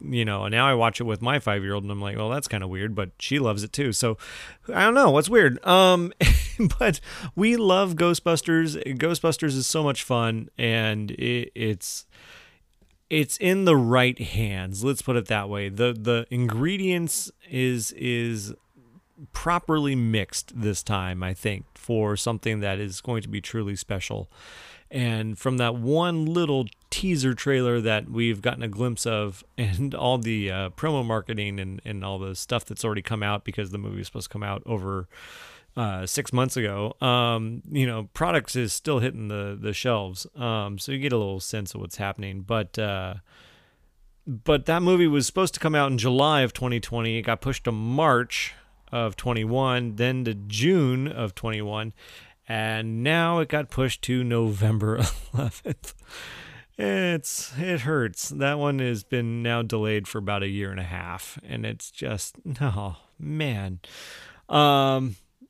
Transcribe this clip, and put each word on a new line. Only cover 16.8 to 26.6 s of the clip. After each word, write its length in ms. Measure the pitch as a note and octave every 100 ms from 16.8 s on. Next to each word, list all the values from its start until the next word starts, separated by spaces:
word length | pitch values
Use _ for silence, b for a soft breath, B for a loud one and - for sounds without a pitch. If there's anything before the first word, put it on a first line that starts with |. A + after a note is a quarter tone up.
| F#3+ F3+ E3 - - - -
is, 440 | B2+ B2+ A#2+ G#2+
is 600 | - B2+ A#2+ A#2 A2+ G2+ A#2 _ _ A#2+ - _ _ C#3+
properly 640 | - E3 F3 - D#3 C#3+ C3
mixed 640 | A#2 A2 F#2+ - - B2
this 240 | G#2+ F#2+
time, 400 | - G2+ F#2 F2+
I 100 | F#2
think, 320 | F#2+ G#2+ G2 - -
for 420 | - A2+ G#2+ G#2
something 420 | - A2+ A2+ A2
that 200 | G2+ G2
is 200 | G#2 F#2+
going 220 | - A2+
to 80 | G#2+
be 100 | G#2
truly 380 | - A#2 G2+ G2
special. 520 | - G2 - G#2+ F#2 B B B B B B
And 460 | C3+ A#2+ A2 A2 G#2
from 200 | C3 B2+
that 180 | A#2+ A#2+
one 500 | A#2 D#3 F3 E3+ D#3
little 420 | E3+ E3 C3+